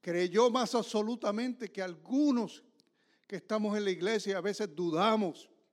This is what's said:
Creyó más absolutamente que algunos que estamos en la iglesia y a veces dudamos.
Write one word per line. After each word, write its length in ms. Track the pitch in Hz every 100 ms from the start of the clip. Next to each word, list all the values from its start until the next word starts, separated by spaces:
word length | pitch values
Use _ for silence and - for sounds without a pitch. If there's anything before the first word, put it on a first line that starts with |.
Creyó 500 | - 170 180 190 240
más 240 | 240 233 240
absolutamente 960 | - 214 214 233 262 208 247 247 220
que 100 | -
algunos 800 | 185 165 160 262 294 247 208 - _ _ _ _ _ _ _
que 120 | 190
estamos 380 | - 214 208 208
en 100 | 202
la 40 |
iglesia 440 | 175 180 220 202
y 20 | 196
a 60 |
veces 340 | 180 196 208 151
dudamos. 760 | 175 156 208 220 190 143 - _ _